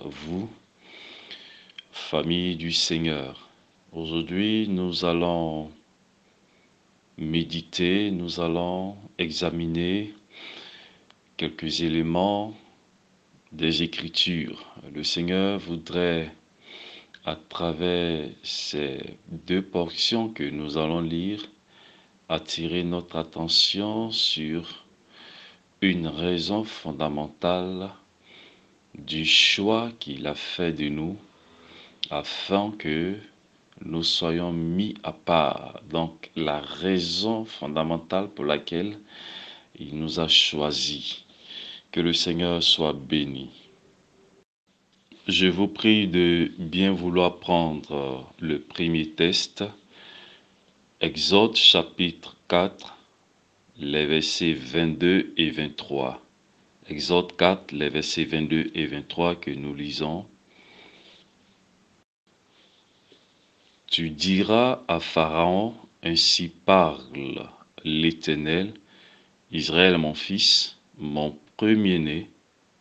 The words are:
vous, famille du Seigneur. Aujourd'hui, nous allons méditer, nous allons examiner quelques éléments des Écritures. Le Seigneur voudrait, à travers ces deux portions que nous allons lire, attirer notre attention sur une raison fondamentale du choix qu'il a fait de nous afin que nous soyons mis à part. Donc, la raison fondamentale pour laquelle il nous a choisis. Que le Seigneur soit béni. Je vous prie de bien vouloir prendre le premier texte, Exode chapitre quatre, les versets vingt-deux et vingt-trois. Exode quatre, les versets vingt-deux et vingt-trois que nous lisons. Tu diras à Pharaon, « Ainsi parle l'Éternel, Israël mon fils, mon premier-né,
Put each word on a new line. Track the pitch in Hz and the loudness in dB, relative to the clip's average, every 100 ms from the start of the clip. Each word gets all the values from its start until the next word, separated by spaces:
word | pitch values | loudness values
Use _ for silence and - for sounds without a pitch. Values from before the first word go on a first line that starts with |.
| 50 | -12
vous, | 69 76 90 113 113 _ _ - - - - - - - - - - - | -12 -8 -6 -8 -12 _ _ -20 -20 -20 -20 -18 -20 -20 -20 -20 -20 -18
famille | - - 80 78 87 90 82 | -14 -4 -2 0 0 0 -2
du | 82 | -2
Seigneur. | 80 - 82 82 76 65 65 - _ _ _ _ | -2 0 0 0 -2 -6 -12 -20 _ _ _ _
Aujourd'hui, | 82 80 82 80 90 104 110 104 | -10 -4 -4 -2 -2 0 0 0
nous | 92 90 85 | 0 -2 -2
allons | 87 85 87 85 82 78 78 78 _ _ _ _ _ _ _ _ _ _ _ _ _ - | 0 2 2 0 -2 -4 -8 -14 _ _ _ _ _ _ _ _ _ _ _ _ _ -8
méditer, | 78 82 80 82 - - 87 98 104 | -2 0 0 -4 -6 0 2 2 0
nous | 92 87 85 | -2 -4 -2
allons | 82 85 87 92 95 101 104 - | -2 0 -2 -4 -6 -10 -10 -6
examiner | 85 76 87 85 82 82 87 98 104 104 _ - - - - - - _ _ _ _ - | -4 -2 -4 -2 -2 -2 0 -2 -4 -12 _ -20 -18 -18 -18 -20 -20 _ _ _ _ -8
quelques | 80 - 80 78 | -8 -6 -6 -2
éléments | 85 80 80 85 95 101 107 107 - _ _ _ _ _ _ _ _ | 0 0 0 2 2 0 -4 -12 -20 _ _ _ _ _ _ _ _
des | 78 78 80 | -2 0 0
Écritures. | 82 - 82 - - 85 65 - - - 71 | -2 -4 -4 -2 0 -2 -4 -10 -16 -20 -14
Le | 73 | -8
Seigneur | 80 - 87 92 98 101 | -4 -2 0 2 2 0
voudrait, | 85 85 80 87 87 82 78 - _ _ - - - - - - - | -4 -8 -4 0 2 0 -2 -10 _ _ -20 -20 -20 -20 -20 -12 -10
à | 80 | -10
travers | - - 85 78 90 87 85 80 69 - | -10 -6 -4 -2 0 0 0 -2 -6 -10
ces | - - - 76 71 67 - - - | -10 -8 -6 -4 -4 -6 -12 -16 -14
deux | 80 - 90 | -10 -2 -2
portions | 95 90 85 - - 117 113 | 0 -2 -2 -2 0 0 -2
que | 110 | -4
nous | 71 73 76 76 | -6 -6 -4 -2
allons | 78 82 | 0 0
lire, | 82 82 92 104 - _ _ - - - _ _ - | 0 -2 -4 -6 -10 _ _ -20 -20 -20 _ _ -6
attirer | 80 - - 82 87 | -6 -4 -6 -2 -2
notre | 85 87 85 82 | -2 -4 -4 -6
attention | 80 82 82 - - 98 104 110 113 | -6 -6 0 2 2 0 -2 -4 -4
sur | 107 - 78 78 82 87 - - _ _ - - - - - _ _ | -2 -2 -2 -2 -4 -6 -14 -20 _ _ -20 -20 -20 -20 -20 _ _
une | 98 87 80 | 2 2 -2
raison | 76 87 87 80 104 | -2 0 0 0 -2
fondamentale | 107 - 82 73 78 73 76 - 87 90 90 92 98 - _ _ _ - - - _ _ _ | -4 -8 -8 -4 -2 -2 -6 -4 0 0 -2 -6 -8 -14 _ _ _ -20 -20 -20 _ _ _
du | - 71 78 80 | -14 -8 -2 4
choix | - - - 101 110 117 117 | 4 6 4 2 2 0 -8
qu'il | 143 139 101 | -12 -8 -6
a | 73 | -6
fait | - - 87 | -8 -2 -2
de | 78 73 | 0 -2
nous | 76 80 104 - _ _ - - - - - - | -2 -4 -6 -14 _ _ -20 -20 -20 -20 -10 -6
afin | 76 73 - - 98 104 107 | -4 -6 -8 0 0 0 -4
que | 78 78 87 104 107 _ _ _ _ - | -2 -2 -2 -4 -12 _ _ _ _ -16
nous | 80 82 | -6 -4
soyons | 82 - 82 85 87 | -2 0 0 0 -2
mis | 85 82 90 107 - | -2 0 0 -2 -4
à | 92 | -10
part. | - - 85 71 - - - - | -6 2 4 4 0 -8 -16 -6
Donc, | 82 82 - - 85 | -2 -2 -6 -10 -4
la | 76 73 | -2 -4
raison | 73 80 92 92 85 87 107 113 | -6 -4 0 0 0 -2 -2 -2
fondamentale | 110 - 71 76 80 82 - 92 101 | -6 -8 -4 0 0 -2 -2 -2 -2
pour | - 73 | -2 0
laquelle | 73 - 85 101 107 - - - - - - _ - | 0 -2 -2 -2 -6 -16 -18 -16 -16 -18 -20 _ -16
il | 71 76 | -10 -6
nous | 80 82 | -4 -2
a | 82 | 2
choisis. | - - 76 73 71 71 73 - - - - - - - - - | 4 4 2 -2 -2 -4 -6 -8 -12 -16 -20 -20 -16 -16 -18 -6
Que | - | 0
le | 85 | 2
Seigneur | 85 90 85 87 85 | 2 0 0 0 2
soit | 80 - 78 | 2 2 2
béni. | 71 67 76 71 65 65 - - _ _ _ _ _ _ _ _ _ _ _ _ _ _ - - | -2 -2 -2 -2 -6 -10 -16 -20 _ _ _ _ _ _ _ _ _ _ _ _ _ _ -12 -2
Je | 92 92 | 2 4
vous | 87 101 | 4 0
prie | - 110 107 101 | 2 4 4 4
de | 87 87 85 82 - | 4 6 4 2 -2
bien | 85 87 98 | -4 2 2
vouloir | 92 87 90 87 87 | 2 0 4 2 2
prendre | - 87 80 76 - 73 69 65 67 - | 2 4 4 0 -4 -4 -4 -6 -10 -8
le | 80 73 | -4 -4
premier | - - 85 80 78 | -4 -2 0 0 0
texte, | - 85 98 - - 101 - _ - - - - - _ _ _ _ _ - | 2 2 2 -2 -6 -8 -10 _ -20 -20 -20 -20 -20 _ _ _ _ _ -4
Exode | 80 78 76 98 113 - | -4 0 4 6 6 8
chapitre | - 90 82 - 87 - - - - | 8 8 4 -2 -2 -4 -14 -16 2
quatre, | 87 95 - - - _ _ _ _ _ _ _ - | 2 2 -2 -18 -20 _ _ _ _ _ _ _ -8
les | 71 76 76 | -2 0 4
versets | 78 78 - 85 | 2 2 0 0
vingt-deux | 71 65 78 82 78 87 92 - - | 0 0 2 2 4 4 4 2 0
et | 78 | 0
vingt-trois. | 80 76 - - 69 64 - - _ _ _ _ _ - | -2 -6 -8 -6 -4 -4 -6 -14 _ _ _ _ _ -10
Exode | 76 76 90 87 - | -6 2 2 2 4
quatre, | 85 95 - | 4 4 -2
les | 73 73 | -2 0
versets | 76 76 - 76 | 0 -2 -2 0
vingt-deux | 80 76 80 78 82 | 0 2 0 0 -2
et | 76 | -4
vingt-trois | 71 71 - 87 85 | -4 -6 0 0 0
que | - | -4
nous | 69 71 | -6 -6
lisons. | 69 73 69 78 82 104 - _ - - - - - - - _ _ _ _ _ _ _ _ _ _ _ _ _ _ _ _ _ _ _ - _ _ _ _ _ _ - | -6 -8 -4 -4 -4 -8 -18 _ -20 -20 -20 -20 -20 -20 -20 _ _ _ _ _ _ _ _ _ _ _ _ _ _ _ _ _ _ _ -20 _ _ _ _ _ _ -4
Tu | - 82 | -2 -2
diras | 73 95 95 98 110 127 131 - | 0 2 4 6 4 4 2 0
à | 82 | -2
Pharaon, « | - 82 80 80 87 92 113 113 - _ | 0 2 4 4 4 4 0 -4 -16 _
Ainsi | - 82 - - 87 | 0 2 4 2 -2
parle | - - 95 82 71 65 69 67 - - - - - | 0 6 8 8 2 -8 -8 -8 -8 -12 -18 -20 -10
l'Éternel, | 78 78 80 80 - 76 76 82 101 107 - - - - _ _ _ | -2 2 2 2 0 0 0 0 -2 -8 -20 -20 -20 -20 _ _ _
Israël | 82 76 78 92 87 | -4 2 6 8 6
mon | 78 | 2
fils, | 78 - 98 - - - - _ - | -2 -4 2 4 4 2 -8 _ -10
mon | 76 73 76 - _ - | -4 -2 -2 -4 _ 2
premier-né, | 107 110 101 87 76 78 - _ _ _ _ _ | 4 6 6 4 2 -4 -8 _ _ _ _ _